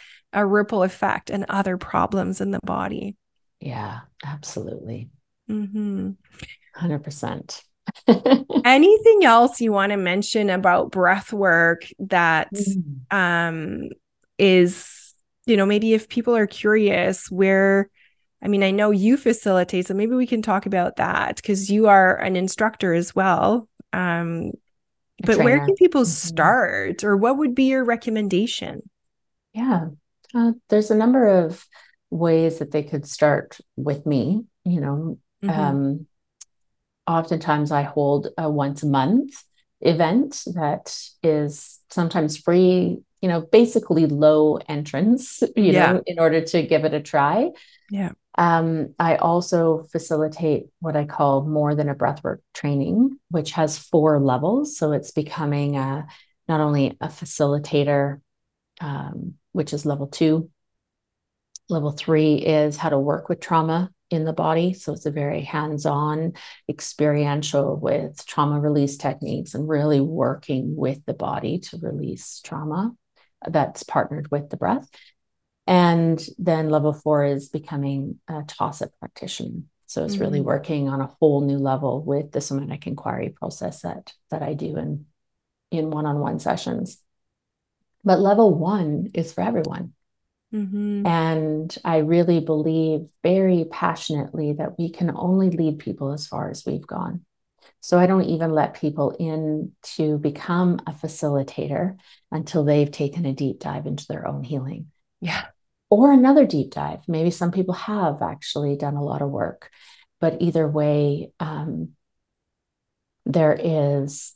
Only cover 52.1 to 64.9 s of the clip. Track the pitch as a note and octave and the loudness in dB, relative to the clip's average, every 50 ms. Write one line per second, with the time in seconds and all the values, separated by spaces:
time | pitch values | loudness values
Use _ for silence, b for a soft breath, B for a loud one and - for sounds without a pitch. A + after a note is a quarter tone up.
52.1 | D3+ - - D#3+ - - _ _ - - - C#3+ C#3+ C#3 - - F#3+ A3 C4 C4+ | -2 -4 -6 -8 -8 -8 _ _ -10 -6 -4 -2 -2 -2 -2 0 2 2 2 2
53.1 | C#4 - _ - E3+ D#3+ D3+ - - E3+ D#3 D3+ D3+ - - - - D#3+ D3+ D#3 | 0 -6 _ -6 -4 -4 -4 -4 -2 -2 -2 -2 -2 -6 -4 0 2 4 4 4
54.1 | D3+ C#3+ C#3 C3 B2 B2+ D3 F3+ A3+ C#4 D4 D4 - - E3 D3+ D3 - - - | 4 4 4 2 2 0 0 0 0 0 -2 -4 -4 -2 -2 0 0 -2 -4 -6
55.1 | - D#3 D3 D3 - E3 D#3 D3 C#3+ C#3+ C#3+ C#3+ C#3+ C3+ C3+ C3+ C3+ D3+ D3 D3 | -6 -6 -6 -6 -6 -6 -4 -2 -2 -2 -2 -2 -2 -2 -4 -4 -6 -8 -10 -12
56.1 | B B B B B _ _ - D#3+ D3+ D3+ D3 D3 C#3+ C3+ - - - - D#3 | B B B B B _ _ -2 0 0 2 2 2 2 0 0 -2 -6 -10 -10
57.1 | - - E3 - - - D3 C#3+ C#3+ D3 D3 - D#3 C#3+ C#3+ D3 C#3+ C#3 C#3 C#3+ | -10 -10 -10 -8 -2 0 0 0 0 -2 -2 0 0 0 2 2 2 0 0 -2
58.1 | C#3+ - _ _ _ _ _ _ _ _ _ _ _ - E3+ D3 C#3 C#3 C#3 C#3 | -4 -8 _ _ _ _ _ _ _ _ _ _ _ -12 -10 -8 -8 -8 -10 -10
59.1 | - - - - - - _ _ - F#3 C#3+ - D3 C#3+ D3 D3 C#3+ C#3+ C#3 C#3 | -10 -10 -12 -12 -14 -16 _ _ -6 -6 -4 -4 -6 -4 -4 -4 -4 -4 -6 -8
60.1 | - - E3 D#3 D#3 D#3+ E3 - _ _ _ _ _ _ _ _ _ _ _ _ | -2 0 2 2 2 2 -2 -6 _ _ _ _ _ _ _ _ _ _ _ _
61.1 | _ _ _ _ _ _ _ _ - - _ - F3 D#3 D3 D3 D3 - - D#3+ | _ _ _ _ _ _ _ _ -20 -18 _ -4 -4 -2 -2 -4 -6 -4 0 2
62.1 | D#3+ D#3 D#3 D#3 D3+ - - D#3+ D#3 D3+ D3+ D3+ D3 - E3 D#3+ D3 C#3 C#3 D3 | 2 4 4 4 2 2 2 2 2 2 2 0 -2 -4 -2 0 0 0 2 0
63.1 | D3+ - - - F3 F3+ - - E3+ D#3+ D#3 D#3+ D#3+ F3 F#3 F3+ - _ _ - | -2 -2 -4 -6 -6 -6 -2 0 0 0 2 2 0 -2 -2 -4 -8 _ _ -6
64.1 | F3 D#3+ D#3 D#3+ D#3+ - D#3+ D#3 D#3+ E3 F3 F3+ F#3 - - D3+ | -4 -4 -2 -4 -2 -2 -2 0 0 0 0 0 -2 -4 -8 -10